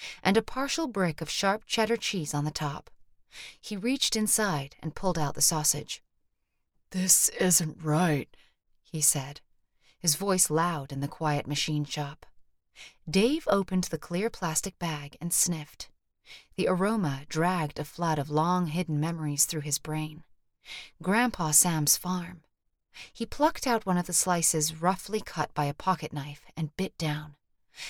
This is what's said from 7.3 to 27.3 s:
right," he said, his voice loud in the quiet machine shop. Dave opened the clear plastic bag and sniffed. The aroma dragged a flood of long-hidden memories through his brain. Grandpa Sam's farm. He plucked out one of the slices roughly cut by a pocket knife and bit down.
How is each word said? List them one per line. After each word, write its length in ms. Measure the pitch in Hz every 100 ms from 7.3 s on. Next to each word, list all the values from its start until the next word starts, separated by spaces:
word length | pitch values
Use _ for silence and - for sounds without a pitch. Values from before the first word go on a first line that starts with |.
| - 185 170 156 -
right," 520 | 156 151 175 147 - - _ _ _ _
he 200 | _ 151
said, 400 | 151 147 135 147 - _ _ _ _ _
his 160 | 170 147
voice 340 | 202 185 -
loud 420 | 151 175 156 139
in 100 | 135
the 60 | 139 -
quiet 260 | 156 147 -
machine 400 | 147 - 151 147
shop. 400 | - 143 143 - - - _ _ - - - -
Dave 400 | 185 233 311 -
opened 340 | 202 196 185 180
the 120 | 160
clear 320 | - 175 220
plastic 500 | - 170 156 190 -
bag 380 | 170 151 143 -
and 120 | 170
sniffed. 560 | - - 165 147 - - _ _ _ _ - - -
The 120 | -
aroma 580 | 180 196 220 170 135 -
dragged 480 | 156 170 185 151 -
a 80 | 147
flood 320 | - 170 151
of 120 | 143
long-hidden 680 | 151 165 180 170 160 165 151
memories 460 | 156 165 151 143 -
through 160 | 160
his 160 | 147 143
brain. 460 | - 156 156 151 - - _ _ - - - _
Grandpa 500 | 175 214 247 - 160
Sam's 460 | 156 175 160 147 -
farm. 460 | 180 180 170 180 _ _ _ _ _ - -
He 140 | - 226
plucked 420 | - 302 - 269
out 180 | 226 -
one 120 | 180
of 100 | 175
the 60 |
slices 600 | 170 185 175 165 160 156
roughly 460 | 160 170 190 - 214
cut 340 | - - -
by 120 | - 143
a 80 |
pocket 400 | - - 175 -
knife 320 | 147 143 143 - -
and 200 | 151 -
bit 200 | 190 -
down. 380 | 156 151 151